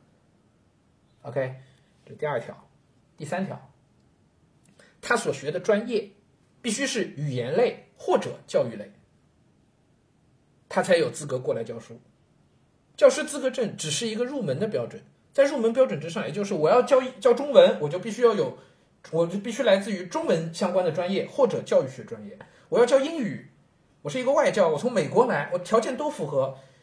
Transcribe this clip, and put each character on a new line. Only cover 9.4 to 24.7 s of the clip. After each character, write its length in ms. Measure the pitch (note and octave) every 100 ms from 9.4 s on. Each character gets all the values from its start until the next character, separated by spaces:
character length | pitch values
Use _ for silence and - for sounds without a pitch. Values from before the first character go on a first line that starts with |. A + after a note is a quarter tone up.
| _ _ _ _ _ _ _ _ _ _ _ _ _
他 160 | F#3+
才 140 | E3 F3
有 120 | C3+
资 160 | - D3
格 140 | B2+
过 140 | C#3
来 100 | A#2
教 160 | A2+ A2+
书。 220 | - A#2 _ _ _ _ _ _ _ _ _ -
教 120 | C4
师 140 | D4+
资 160 | C#4+ C#4+
格 100 | B3+
证 280 | C4 G3+ -
只 120 | D#3
是 180 | D3 A#3
一 60 |
个 120 | G#3+ B3
入 160 | C#4+
门 180 | E3+ C3+
的 80 | G#3+
标 180 | C#3 A#2
准， 160 | - - _ _
在 140 | - C#4
入 120 | D4
门 140 | A3+
标 160 | A#3 C4
准 100 | F3
之 80 | D#3+
上， 180 | E3 -
也 40 |
就 100 | G3+
是 100 | G3+
我 160 | F#3 D3+
要 120 | A#3
教， 200 | - C4 B3+ -
教 120 | B3+
中 200 | A#3 C#4+
文， 260 | A3+ F3+ A3
我 80 | D3
就 100 | F3+
必 120 | A3+
须 100 | G#3
要 100 | A#3+
有， 240 | - A#2+ - - _ _ _ -
我 140 | D#3 E3+
就 140 | G3
必 100 | A3
须 140 | G#3+
来 140 | A#3+ G3
自 160 | A3+
于 140 | F#3+ F#3
中 180 | D#4+ E4
文 280 | F#3 E3
相 200 | - F#3+
关 100 | F#3
的 80 | F3
专 180 | D3+ F3+
业 160 | F#3+ -
或 220 | - C4
者 140 | D3+
教 220 | - G3
育 40 | C#3
学 160 | -
专 180 | - A2 G#2
业。 100 | - - _ _
我 120 | F3+
要 60 | A#3+
教 140 | C#4
英 200 | C#4+ E4
语， 300 | G#3 B2+ - _ _ _ _ _
我 80 | C#3+
是 100 | B3+
一 40 |
个 80 | B3
外 200 | D4 B3
教， 180 | G#3+
我 80 | E3+